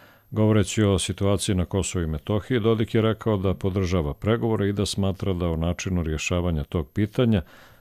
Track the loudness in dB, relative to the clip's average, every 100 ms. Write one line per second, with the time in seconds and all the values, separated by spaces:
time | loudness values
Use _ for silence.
0 | -20 -20 -8 0 4 4 2 2 4 4
1 | 0 -2 0 0 0 0 0 -2 -2 -2
2 | -2 -4 -2 -2 0 0 2 0 0 2
3 | 2 0 -2 0 0 0 -2 0 0 0
4 | 0 -2 -2 0 0 0 0 0 -2 -2
5 | -2 -2 -4 -2 -2 0 -2 -2 -2 -2
6 | -2 -4 -2 -2 0 -2 -2 -4 -4 -2
7 | -2 0 2 2 -2 -14 -20 -20